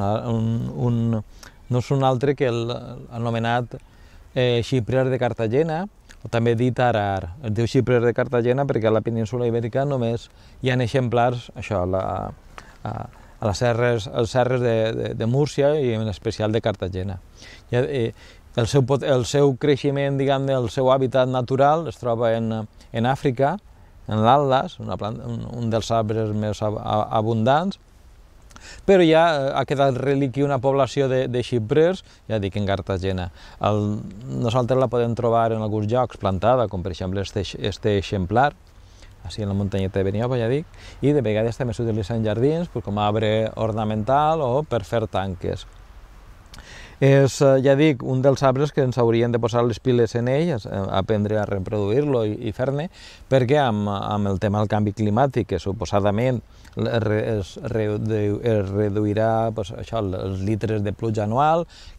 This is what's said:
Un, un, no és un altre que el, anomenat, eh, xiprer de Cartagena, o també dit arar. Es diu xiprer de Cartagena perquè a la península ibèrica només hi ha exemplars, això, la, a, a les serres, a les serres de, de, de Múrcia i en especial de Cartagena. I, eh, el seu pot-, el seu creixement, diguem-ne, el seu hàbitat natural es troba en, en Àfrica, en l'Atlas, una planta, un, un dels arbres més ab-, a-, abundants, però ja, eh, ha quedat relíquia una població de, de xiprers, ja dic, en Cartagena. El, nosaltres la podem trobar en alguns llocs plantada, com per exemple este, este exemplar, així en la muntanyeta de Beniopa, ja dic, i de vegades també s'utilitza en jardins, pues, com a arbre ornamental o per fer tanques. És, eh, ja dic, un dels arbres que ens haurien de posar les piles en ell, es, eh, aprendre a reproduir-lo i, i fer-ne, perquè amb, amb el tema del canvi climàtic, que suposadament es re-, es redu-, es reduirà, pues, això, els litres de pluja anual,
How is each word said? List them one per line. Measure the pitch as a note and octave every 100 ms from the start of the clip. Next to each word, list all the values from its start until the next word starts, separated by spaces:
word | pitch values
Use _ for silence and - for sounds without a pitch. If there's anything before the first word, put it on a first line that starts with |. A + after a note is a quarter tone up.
Un, | G2+ A2 A#2+ A2+ A2+ A#2 B2
un, | C#3 B2 A#2 A#2 A2 - - - - -
no | B2
és | -
un | C#3 C3
altre | B2+ C3+
que | C#3 C3
el, | A#2 A#2 B2 B2+ B2+ C3+
anomenat, | A#2+ A#2 A#2 A2+ A#2+ A#2+ B2+ - - - - -
eh, | C3+ B2 A#2
xiprer | A2 C3 G#2 C3 C3
de | B2+
Cartagena, | A#2+ A#2 A2+ B2+ E3 D#3+ G3+ - - - G#2+
o |
també | A#2 A#2 A2+
dit | B2 A#2+
arar. | B2 A2 G2+ F#2+ F2 - A2
Es |
diu | G#2+ A2
xiprer | C3+ A2+ B2
de | A#2+ A2+
Cartagena | B2+ B2 A#2 C3 C#3
perquè | B2+ G#2+
a |
la | A2
península | A2+ A2+ A2 B2 A#2+
ibèrica | A#2 A2+ C3 C#3+
només | C3+ A#2 A#2 - - - -
hi | B2+
ha | B2+
exemplars, | A#2+ C3+ B2 A#2 B2 B2 -
això, | - - G2+ F2+
la, | F#2+ G2 F#2+ G1+ - - - - -
a, | - - -
a | - - - A2
les | G2
serres, | B2 A#2 B2 A#2 G2+
a | B2+
les | A2+
serres | C3 B2 B2+
de, | A#2+ A2+ A2 B2
de, | A2
de | A#2+ A2+
Múrcia | C3 D3 - C#3 D3+
i | B2+
en | A2 A2
especial | F#2 A2+ G#2+ G#2+
de | A2
Cartagena. | A2+ G2+ F#2 F#2 G2 F#2+ - - - - -
I, | A#2+
eh, | D3 C#3 A#2 - - - - -
el | A2+
seu | C#3 B2
pot-, | C#3
el | D3+ B2+ A#2
seu | C#3+ C#3+ B2+
creixement, | D3 C#3 C#3+ C#3 C#3 C#3
diguem-ne, | C#3 C3+ C3+ C3
el | A#2+
seu | - C3
hàbitat | C3+ C3 C3 B2+
natural | B2+ A#2+ C3+ C#3+ D#3+ D3
es | -
troba | A#2+ A2+ A#2
en, | A2+ A2+ A2 G#2+
en | - - A#2 A#2+
Àfrica, | C3+ C#3+ A#2+ C#3 F#3+ - - - - -
en | G#2+
l'Atlas, | A2 C#3 C#3 C3 E3+ -
una | A2 G2+
planta, | G2+ B2 A#2+
un, | A2+ A2+
un | A#2+ A2+
dels | A2 -
arbres | A#2 G#2+ A2 A2
més | G#2 G#2+ G#2
ab-, | G#2+ G#2+
a-, | A2 G#2+ - A2+
abundants, | A2 A2+ A2+ D3 F#3+ - - - - - - - - - - -
però | - G3
ja, | E3 D#3 E3+
eh, | D3 C3+
ha | C#3 B2+
quedat | C#3 C#3 B2
relíquia | C3 C#3 C#3 C3 C#3+
una | C3+
població | C3+ C#3 B2+ C#3+ C3+
de, | C3 C3
de | B2 A#2
xiprers, | B2 G#2+ D3 E3 F#3+ - - -
ja | A2
dic, | G2 G2+
en | G2
Cartagena. | G2 F#2 F#2+ F#2+ F#2 F2 - - -
El, | G#2 G#2 G#2 G#2 - G2+ C3 C3
nosaltres | A#2+ B2+ A#2+ B2+
la | B2+
podem | A#2+ A#2 A#2
trobar | A#2 A#2 A#2
en | A2+
alguns | G#2+ G#2+ G#2
llocs | B2 B2 -
plantada, | G2+ F#2+ G#2 C3 G#2+
com | F#2+
per | F2+
exemple | E2 F#2 G2
este, | F#2+ G#2+ F2+ -
este | A2 - A2 G2+
exemplar, | - G2+ F2+ A2 D3 - - - - - - - -
així | -
en | G2+
la | G2
muntanyeta | G2+ G2 F#2+ G2+
de | F#2+
Beniopa, | G#2 B2 B2+
ja | A2+
dic, | C#3 E3+ - - -
i | C3
de | D3
vegades | G#2+ G#2+ A#2 -
també | B2
s'utilitza | G#2+ A#2 A2 G2
en | A#2 G#2+
jardins, | G#2+ C3+ E3 F3
pues, | A#2+
com | G#2 G#2
a | G#2
arbre | G#2+ G#2+ A2 A2 -
ornamental | A2 G#2+ G#2+ G#2+ G#2+ C3+ D3+ D#3+
o | B2+ C3
per | D#3 A#2 G2
fer | A#2 A2
tanques. | F#2+ F#2+ F2+ F#2 F2+ - - - - - - - - - - - - - -
És, | C3+ C#3 C3+ -
eh, | C#3 C3+
ja | C3 C#3
dic, | D#3 B2
un | B2+ C3
dels | C3+ C3 C3+
arbres | C3 C#3+
que | -
ens | B2+ B2
haurien | A#2 A#2 A#2+
de | A#2+
posar | A2+ A#2+ A#2+
les | G#2+
piles | C3 B2 A2+ A#2
en | B2
ell, | C#3 F3
es, | A#2+
eh, | - G2 G2 G2
aprendre | F#2 G#2+ G#2 G#2+
a |
reproduir-lo | G#2 G2+ F2+ G#2+ G2+ B2 D3 B2
i, | G#2+ G#2 A2+
i | G2+
fer-ne, | C3 C#3 F3 - - - -
perquè | C3 A#2+ D3
amb, | C3 G#2 G#2
amb | G2 G#2+ G#2 G2+
el | F#2+
tema | G#2+ G#2
del | G#2+
canvi | G#2+ G#2 G2+
climàtic, | G#2+ G#2+ C#3 B2+ G2
que | F2+
suposadament | G2 A#2 E2+ G#2 G2+ G2+ B2+ B2 - - - -
es | A2+ A#2
re-, | G#2+ G#2+ A#2+ A2
es | F#2+ - B2
redu-, | A2+ G#2+ G#2 G#2+ A2 G#2 G#2
es | A#2 G#2+ F#2+
reduirà, | G2 G#2 G2+ G#2+ G#2 A2+ A2+ A2+
pues, | A2 G2 -
això, | - A2+
els | G2+ F#2+ F#2+ F#2+
litres | G2 A2 A2 G#2+
de | G2+
pluja | F#2+ A2+ G#2+
anual, | G#2 A#2+ D3+ E3 E3 - -